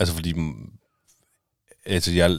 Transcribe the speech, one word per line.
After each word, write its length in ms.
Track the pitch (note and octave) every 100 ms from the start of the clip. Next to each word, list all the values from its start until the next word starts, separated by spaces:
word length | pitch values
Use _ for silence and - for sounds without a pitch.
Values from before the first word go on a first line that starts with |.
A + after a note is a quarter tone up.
Altså, 140 | F2
fordi, 180 | E2 E2+
mm, 380 | E2 D#2+ G#1+ - - _ _ _ _ _ _ _ _ _ - F#2
altså, 260 | F#2 F2
jeg, 180 | F2 F2